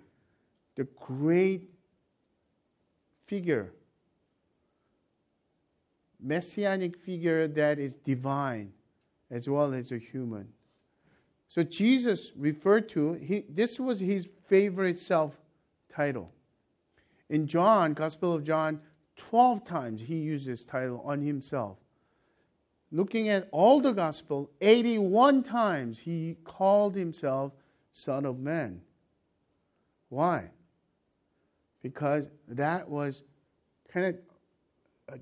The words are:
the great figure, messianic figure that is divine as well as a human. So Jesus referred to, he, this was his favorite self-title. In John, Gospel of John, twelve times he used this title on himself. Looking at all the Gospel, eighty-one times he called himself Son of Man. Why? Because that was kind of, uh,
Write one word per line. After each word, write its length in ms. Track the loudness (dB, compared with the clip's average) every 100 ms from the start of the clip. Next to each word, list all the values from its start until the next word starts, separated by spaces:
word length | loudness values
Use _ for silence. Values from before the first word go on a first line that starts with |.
| _ _ _ _ _ _ _ -8
the 60 |
great 840 | -8 -10 -10 -2 2 4 4 0 -6 _ _ _ _ _ _ _ _ _ _ _ _ _ _ _ -8
figure, 460 | -6 0 -2 -2 -12 _ _ _ _ _ _ _ _ _ _ _ _ _ _ _ _ _ _ _ _ _ _ _ _
messianic 760 | -4 -4 -4 -4 -2 0 -4 -6
figure 520 | -10 -4 0 2 0
that 320 | 2 2 2
is 160 | -4 -6
divine 760 | -4 -2 -2 -2 -2 -4 -10 -16 _ _ _ _ -12
as 200 | -10 -2
well 260 | 0 0
as 160 | -2 -6
a 80 | -10
human. 480 | -10 -10 -8 -10 -14 -20 _ _ _ _ _ _ _ _ _
So 160 | -2
Jesus 680 | -2 2 4 4 2 -2 -4 -6
referred 520 | -4 0 4 2 2
to, 240 | -2 -2
he, 300 | -2 -4 -4 -4
this 320 | -2 -2 -2
was 180 | -4 -2
his 300 | -2 -2 -4 -14 2
favorite 540 | 4 4 2 -2 -2
self-title. 1300 | 0 2 2 -4 _ _ _ _ _ -4 -2 -2 -8 _ _ _ _ _ _ _ _ _ -4
In 200 | -2 0
John, 440 | 2 6 6 4
Gospel 400 | 0 -4 -2 -2
of 120 | -2
John, 360 | 0 0 0 -2 -8 _ _ -20
twelve 480 | 0 4 6 4
times 360 | -4 -6 -6 -8
he 140 | -6
used 320 | -6 -4 -6 -6
this 180 | -10
title 380 | -8 -6 -4 -6
on 160 | -6 -4
himself. 580 | -4 -6 -6 -6 -6 -10 _ _ _ _ _ _ _ _ _ _ _
Looking 380 | -4 -2 0 2
at 180 | 0 0
all 300 | 4 6 6
the 120 | 4
Gospel, 560 | 2 -2 -4 -6 -6 -6 0
eighty-one 800 | 6 6 6 0 2 6 6 6
times 560 | 2 0 0 0 -4 -8
he 380 | -8 -6 -6 -8
called 500 | -12 0 4 4 4
himself 580 | 0 -6 -4 -4 -2 -4 -10 _ _ _
Son 320 | -14 -6 -4
of 140 | -4 -4
Man. 420 | -4 -4 -6 -10 -18 _ _ _ _ _ _ _ _ _ _ _ -10
Why? 400 | -2 0 0 -6 -16 _ _ _ _ _ _ _ _ _ _ _ _
Because 480 | -14 -6 -2 -2 -4 -12 -12
that 400 | -4 -2 -2 -6
was 340 | -6 -6 -8 -16 _ _ _ _ _ _
kind 140 | -2 -2
of, 80 | -2 -10 _ _ _ _ _ _ _ -20
uh, 60 | -18